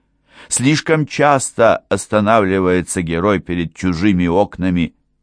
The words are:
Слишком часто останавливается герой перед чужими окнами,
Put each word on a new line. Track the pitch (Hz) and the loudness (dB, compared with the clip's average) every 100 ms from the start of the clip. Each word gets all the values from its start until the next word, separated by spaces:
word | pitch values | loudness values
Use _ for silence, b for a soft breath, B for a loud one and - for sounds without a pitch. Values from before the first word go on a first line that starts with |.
| _ _ _ B B | _ _ _ B B
Слишком | - 127 151 - 156 143 | -2 0 0 0 -2 -2
часто | - 147 139 - - 113 90 - | 0 2 2 0 0 2 2 -2
останавливается | 101 - 107 104 113 95 95 92 90 85 95 | -6 -2 -2 2 2 2 2 2 0 -2 -4
герой | 82 82 98 98 | -4 -2 0 -2
перед | - 87 82 | -2 -6 -6
чужими | - 92 82 101 90 87 | -4 -4 0 0 2 2
окнами, | 87 101 - 92 87 82 - _ _ | 0 0 -2 -4 -2 -4 -6 _ _